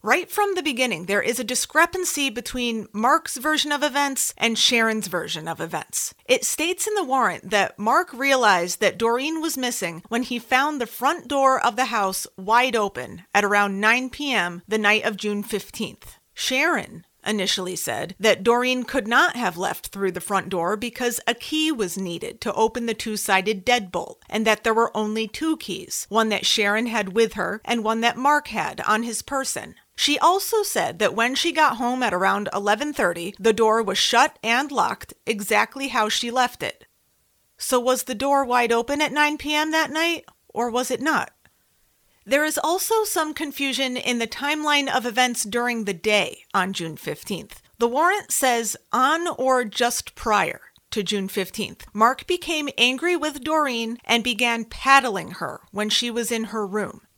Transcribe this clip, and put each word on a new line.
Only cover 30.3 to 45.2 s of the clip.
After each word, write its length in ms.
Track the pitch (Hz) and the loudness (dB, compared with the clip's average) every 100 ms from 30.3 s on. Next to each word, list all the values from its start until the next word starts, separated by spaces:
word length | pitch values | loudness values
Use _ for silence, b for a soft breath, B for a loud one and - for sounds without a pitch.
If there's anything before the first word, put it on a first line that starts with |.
| 381 - 440 | 4 2 0
said 360 | 403 214 170 170 | 0 0 -2 0
that 160 | 208 190 | 0 2
when 180 | 233 | 0
she 200 | 262 339 | 2 0
got 240 | 311 302 233 | 4 2 2
home 260 | 247 254 | -2 0
at 100 | 240 | 0
around 360 | 180 190 196 202 | 2 2 2 -2
eleven 400 | - 202 214 294 | -2 0 0 0
thirty, 420 | 285 190 170 175 - | 0 0 0 -8 0
the 140 | 208 | 2
door 280 | 220 220 226 | 4 4 4
was 160 | 214 - | 2 0
shut 400 | - 233 302 - | 4 4 4 2
and 260 | 220 233 285 | 0 0 0
locked 440 | 269 170 202 - - - | 0 0 -2 -10 -12 -6
exactly 640 | 220 202 208 220 269 269 | -4 2 2 2 -2 -2
how 200 | 233 214 | 0 0
she 200 | - 233 | 0 -2
left 320 | 240 247 - | 0 0 0
it. 260 | 135 - - _ _ _ _ _ _ _ | -8 -8 -20 _ _ _ _ _ _ _
So 220 | - 247 | 0 0
was 240 | 240 254 | 2 0
the 120 | - 220 | -2 -4
door 280 | 277 277 | 2 2
wide 300 | 254 247 240 | 2 0 2
open 280 | 233 233 285 | 0 0 -2
at 120 | 302 | 0
nine 240 | 294 294 302 | 2 0 0
P 180 | 294 302 | -2 0
M 160 | 311 | 0
that 200 | 320 294 | 0 0
night, 340 | 302 330 330 - _ _ | 0 -2 -2 -8 _ _
or 200 | - 240 | -4 -2
was 220 | 233 254 | -2 -2
it 80 | 254 | -2
not? 320 | 294 262 - _ _ _ _ _ _ _ _ _ - | 0 0 -2 _ _ _ _ _ _ _ _ _ 0
There 200 | 269 302 | 2 2
is 120 | - | 0
also 460 | 302 359 - 440 | 0 0 2 0
some 300 | 427 349 311 | 2 -2 -2
confusion 640 | - 311 - 277 240 262 247 | -4 -8 -4 -2 0 -2 -2
in 200 | - 240 | -2 -2
the 100 | 226 | -2
timeline 640 | - 285 302 302 285 269 | -4 -4 -2 2 2 2
of 160 | - 233 | 0 0
events 380 | 226 | 2